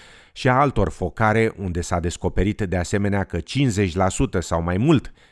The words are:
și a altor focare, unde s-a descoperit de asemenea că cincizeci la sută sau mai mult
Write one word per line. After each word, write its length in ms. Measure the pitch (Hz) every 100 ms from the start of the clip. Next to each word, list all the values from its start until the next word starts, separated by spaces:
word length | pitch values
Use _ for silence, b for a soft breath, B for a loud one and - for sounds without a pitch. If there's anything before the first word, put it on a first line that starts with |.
| B B B
și 140 | - 127
a 60 |
altor 360 | 127 139 110 87
focare, 640 | - 90 - 110 107 113 -
unde 240 | 95 87
s-a 180 | - 87
descoperit 640 | 85 - 90 - 95 -
de 160 | 98 90
asemenea 460 | 87 101 101 101
că 160 | 92 85
cincizeci 560 | - 131 135 98 95 85
la 140 | 92
sută 300 | - 135 92
sau 220 | - 82
mai 160 | 85 92
mult 360 | 143 156 - b b